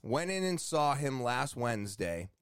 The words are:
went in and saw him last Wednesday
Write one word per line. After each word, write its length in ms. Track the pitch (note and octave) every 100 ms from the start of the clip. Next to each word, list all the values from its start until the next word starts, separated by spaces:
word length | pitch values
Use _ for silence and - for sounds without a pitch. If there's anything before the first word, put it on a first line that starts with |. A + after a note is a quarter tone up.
went 300 | A2+ C3 F3
in 140 | F#3+ F#3
and 160 | F3
saw 320 | - D#3 D3
him 280 | C#3 C#3+ C3
last 360 | A#2+ B2 C#3 -
Wednesday 720 | A#2+ A2 G2+ G2+ F2+ E2+ F2+ _